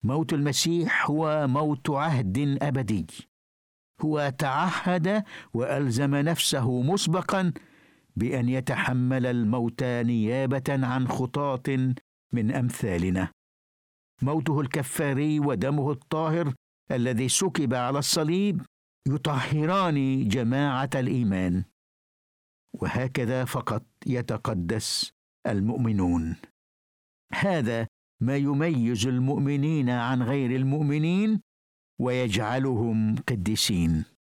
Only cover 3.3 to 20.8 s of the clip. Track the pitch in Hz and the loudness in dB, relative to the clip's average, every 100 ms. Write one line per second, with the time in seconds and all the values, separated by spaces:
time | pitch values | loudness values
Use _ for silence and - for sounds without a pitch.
3.3 | _ _ _ _ _ _ _ 156 151 143 | _ _ _ _ _ _ _ -2 0 -2
4.3 | 131 143 135 180 - 180 180 175 214 202 | -2 -2 0 0 0 0 0 2 0 -2
5.3 | - - 113 123 135 143 117 143 143 147 | -12 -8 -4 -2 0 0 0 2 2 0
6.3 | 170 - 143 120 127 127 190 - 175 - | 0 0 0 0 0 0 0 0 0 0
7.3 | 196 185 139 - - - _ _ - 117 | 0 0 -2 -10 -20 -20 _ _ -4 -2
8.3 | 135 120 131 127 120 - 127 127 131 123 | 0 0 0 -2 -2 0 0 2 2 0
9.3 | 123 107 123 120 120 127 120 117 117 107 | 0 0 0 -2 -2 -2 0 0 2 2
10.3 | 127 135 135 131 135 127 131 123 - 127 | 0 0 0 0 0 0 0 -2 -2 -2
11.3 | 143 143 127 143 135 131 127 _ _ _ | -2 -2 -2 -2 0 0 -2 _ _ _
12.3 | 120 113 135 123 - 117 87 90 92 90 | -2 0 0 -2 -2 -2 0 0 0 -2
13.3 | _ _ _ _ _ _ _ _ _ 131 | _ _ _ _ _ _ _ _ _ -2
14.3 | 156 151 147 135 165 135 - 147 131 151 | 0 0 0 0 -4 -4 -2 -2 0 0
15.3 | 151 143 117 131 147 139 143 - 156 160 | 2 0 0 0 0 0 -4 -4 -2 0
16.3 | 165 156 127 _ _ _ 127 120 113 127 | 0 0 -4 _ _ _ -2 0 0 0
17.3 | - 190 151 135 127 123 139 139 - 156 | 0 0 0 0 0 0 -2 0 0 2
18.3 | 180 208 170 127 _ _ _ - 147 156 | 2 0 -2 -6 _ _ _ -4 -2 -2
19.3 | 151 - 151 156 196 180 147 135 131 123 | -2 0 0 2 2 2 2 2 0 0
20.3 | 113 117 131 143 127 | 0 0 2 2 0